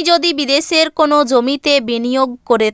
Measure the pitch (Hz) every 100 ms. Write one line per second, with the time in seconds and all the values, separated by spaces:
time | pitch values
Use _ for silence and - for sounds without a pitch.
0 | 339 339 339 294 269 277 - 320 311 -
1 | 302 294 247 254 247 285 302 285 226 233
2 | 240 262 262 240 - 226 214